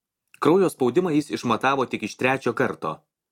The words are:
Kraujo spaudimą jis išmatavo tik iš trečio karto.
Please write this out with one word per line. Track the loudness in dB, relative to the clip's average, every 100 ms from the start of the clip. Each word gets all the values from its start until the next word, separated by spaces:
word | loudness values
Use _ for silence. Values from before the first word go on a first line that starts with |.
| _ _ _ _
Kraujo | 2 4 2
spaudimą | 2 0 2 2
jis | 0 -2
išmatavo | -4 -2 0 0 0 -2
tik | -4
iš | -8 -2
trečio | -2 0 -2
karto. | 0 -2 -2 -8 -8 _ _ _